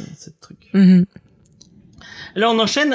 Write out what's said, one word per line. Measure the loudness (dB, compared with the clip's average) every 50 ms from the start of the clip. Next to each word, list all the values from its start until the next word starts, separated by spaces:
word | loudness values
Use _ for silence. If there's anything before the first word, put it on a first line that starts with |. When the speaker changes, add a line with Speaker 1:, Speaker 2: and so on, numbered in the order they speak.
| -18 -20 -20
Speaker 1:
cette | -20 -20 -20 -20 _
truc. | -20 _ -20 _ _ _ -2
Speaker 2:
Mhm. | 2 2 4 4 4 2 -2 _ -20 _ _ _ _ _ -20 _ _ _ _ _ _ _ _ _ -20 -20 -20 -20 -20 -20 -16 _
Speaker 1:
Là, | -4 -4 -2
on | -2 -2
enchaîne | -2 -4 -4 -4 -4 -4 -4